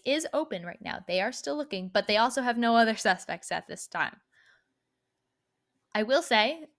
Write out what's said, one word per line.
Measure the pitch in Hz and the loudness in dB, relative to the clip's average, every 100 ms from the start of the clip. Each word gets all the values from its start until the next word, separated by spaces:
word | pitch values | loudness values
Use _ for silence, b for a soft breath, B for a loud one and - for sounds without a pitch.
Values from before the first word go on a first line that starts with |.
| - | -2
is | 294 - | -2 0
open | 285 311 190 | -4 -4 -6
right | 175 - | -10 -14
now. | - - 190 | -10 -10 -4
They | 185 | -2
are | 208 | -2
still | 262 - 294 | -4 -6 -6
looking, | 294 196 185 | -4 -6 -2
but | 208 202 | -2 2
they | 208 | 2
also | 240 262 | 2 2
have | 247 233 | -2 0
no | 233 233 | 4 6
other | 226 220 | 4 2
suspects | 208 185 - 170 - | 0 0 -2 -10 -6
at | 170 - | -8 -8
this | 165 - | -14 -10
time. | 175 143 - _ b b b b _ _ _ _ _ _ _ _ _ _ _ _ 214 | -4 -4 -6 _ b b b b _ _ _ _ _ _ _ _ _ _ _ _ -4
I | |
will | 214 277 | 2 2
say, | 330 220 220 320 302 | 4 2 2 0 -12